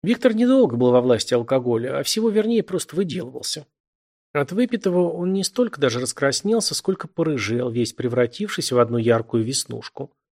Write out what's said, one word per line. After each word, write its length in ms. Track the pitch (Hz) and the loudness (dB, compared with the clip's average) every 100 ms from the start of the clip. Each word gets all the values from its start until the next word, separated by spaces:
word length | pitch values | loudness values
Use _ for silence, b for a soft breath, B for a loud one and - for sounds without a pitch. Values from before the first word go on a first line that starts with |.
Виктор 320 | 170 240 254 | 0 2 2
недолго 420 | 220 247 262 208 117 | 2 2 4 2 2
был 160 | 123 | 4
во 100 | 123 | 4
власти 340 | 123 113 - 120 | 4 0 2 -2
алкоголя, 640 | 117 131 123 113 123 135 | 0 -2 0 -2 -2 -4
а 40 | |
всего 260 | 143 214 226 | -4 0 0
вернее 340 | 208 214 233 | 0 0 0
просто 320 | - 185 - 156 | 0 -6 -4 -4
выделывался. 720 | 190 92 127 127 - 156 - _ _ _ _ _ _ 147 | -4 -4 -8 -10 -8 -10 -12 _ _ _ _ _ _ -4
От 160 | 143 | -2
выпитого 580 | 190 247 226 196 180 175 | 0 0 0 0 2 2
он 220 | 170 180 | 0 -2
не 140 | 190 190 | -2 -2
столько 340 | - 247 - | 0 -2 2
даже 220 | 139 117 | 0 0
раскраснелся, 720 | 127 - 139 131 202 226 - - | -4 0 0 0 0 2 0 -2
сколько 320 | - 190 - | -2 -4 -6
порыжел, 640 | - 160 139 101 117 123 | -2 0 0 0 -2 -2
весь 220 | 117 117 | 0 -2
превратившись 800 | - 127 123 120 - 202 - - | -2 -2 2 0 0 -6 -4 0
в 60 | 123 | 4
одну 180 | 113 120 | 4 2
яркую 480 | 117 113 113 120 110 | 4 2 2 -2 0
веснушку. 680 | 135 - 76 - - 139 _ _ | -4 -6 -10 -12 -12 -14 _ _